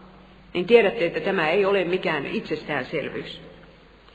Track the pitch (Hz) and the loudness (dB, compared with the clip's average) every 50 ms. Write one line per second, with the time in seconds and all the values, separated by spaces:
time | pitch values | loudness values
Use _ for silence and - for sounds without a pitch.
0 | - - - - - - - - - - - 175 180 185 233 233 214 190 - - | -20 -20 -20 -20 -20 -20 -20 -20 -16 -8 -6 -4 4 6 6 8 8 6 2 0
1 | 170 170 170 165 156 196 196 185 156 151 170 202 196 190 202 196 180 170 180 180 | -2 -2 -2 -2 -2 -2 0 0 0 2 2 2 4 4 2 2 2 0 -2 -2
2 | 180 180 160 147 139 127 - 220 - - 165 147 - - 151 135 127 - - 156 | 0 -2 -2 -2 -4 -4 -6 -6 -4 -4 -6 -6 -4 -4 -4 -4 -4 -4 -6 -6
3 | - - - 123 151 - - - - - - - - - - - - - - - | -6 -6 -8 -10 -10 -12 -14 -16 -18 -20 -20 -20 -20 -20 -20 -20 -20 -20 -20 -20
4 | - - | -20 -20